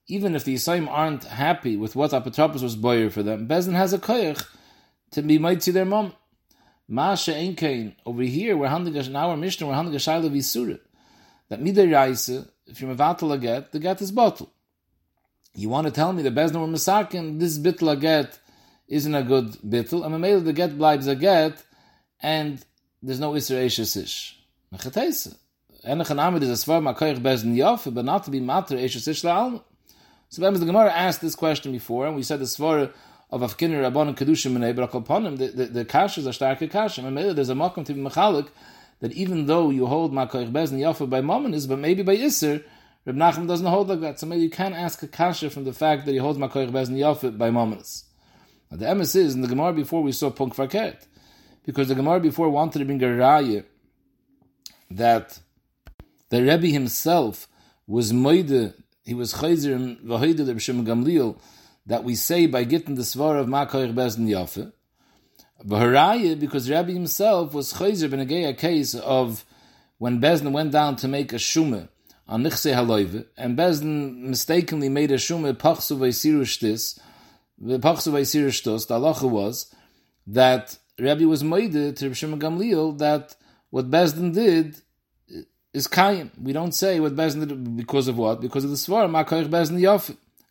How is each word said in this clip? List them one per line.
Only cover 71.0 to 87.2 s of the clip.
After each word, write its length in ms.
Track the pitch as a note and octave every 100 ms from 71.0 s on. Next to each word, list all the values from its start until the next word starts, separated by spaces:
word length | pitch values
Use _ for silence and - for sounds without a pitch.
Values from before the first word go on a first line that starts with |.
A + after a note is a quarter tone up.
| C3+
make 240 | C#3 C3
a 60 | A#2
Shumeh 500 | - D#3+ D#3 G#2 - _ _ _ -
on 160 | A2
Nichse 280 | C#3+ - D3+
Haloive, 540 | B2 A#2 A2 F#2 G#2+ - -
and 220 | B2 B2
Bezdin 600 | F3+ D3+ D3+ D3+ C#3 B2
mistakenly 720 | B2+ B2 - E3+ E3+ D#3 C#3
made 220 | C#3 D3
a 60 | C3+
Shumeh 380 | - E3+ D3
Pachsu 440 | A#2+ D#3 D#3+ - C#3
Vaisiru 440 | C3 A#2+ D3+ D3+
Shtis, 580 | B2 - A2 A2 - - - - _ _ _ _
the 220 | G#2+ B2+
Pachsu 320 | D3+ E3 D#3+
Vaisiru 380 | D3 C3+ D3+ C#3
Shtos, 360 | A#2+ A#2+ A2 A2
the 140 | A#2
halacha 280 | D#3 D3+ C3
was 460 | G#2+ G2+ B2 - _ _ _ _ _ -
that 500 | A2+ C3 B2+ - - _ -
Rebbe 260 | B2+ D3+ D#3+
was 160 | D3+
Moide 540 | D3+ F3+ A3+ D3+ D3 C3+
to 100 | C#3
Reb 80 |
Shimon 240 | B2 D#3 D3+
Gamliel 580 | D#3 E3+ A3+ E3+ D#3 D3
that 360 | D3 D3+ - - _ _ _
what 200 | C3 B2+
Bezdin 420 | D#3+ F3 D#3 F3
did 480 | F3 A3+ E3 D#3 - _ _ _ _ _ E2 - _ _
is 160 | C#3 -
Kayim. 420 | F3+ G3 F#3+ B2+ -
We 120 | C3
don't 200 | D3 F3
say 280 | E3 F#3+ F3
what 160 | D3+
Beis 160 | C#3